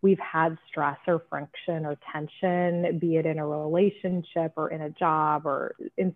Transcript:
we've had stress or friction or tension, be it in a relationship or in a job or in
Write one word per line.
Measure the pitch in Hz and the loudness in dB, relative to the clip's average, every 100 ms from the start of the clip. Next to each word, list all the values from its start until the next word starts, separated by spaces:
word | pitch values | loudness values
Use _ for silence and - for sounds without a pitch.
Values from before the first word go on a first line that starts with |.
| 196 | 6
we've | 190 | 4
had | - 160 165 160 _ | 2 0 0 0 _
stress | - 147 143 - | -2 -2 -2 0
or | 170 165 | 0 0
friction | 151 143 - - 165 | -8 -8 -10 -4 -4
or | 156 143 - | -4 -6 -8
tension, | 156 151 - 190 180 180 175 175 165 | -8 -8 -2 0 2 2 2 0 0
be | 170 160 | 2 2
it | 160 | 2
in | 156 | -2
a | 147 151 | -2 -4
relationship | 151 165 202 202 185 180 170 - 165 156 | 0 4 4 2 -4 -4 -2 -2 -2 -2
or | 156 | -4
in | 160 | -4
a | 156 | -8
job | 156 175 156 156 151 | -2 2 2 2 2
or | 156 135 - - - - | 0 -2 -4 -8 -12 -2
in | 185 | -2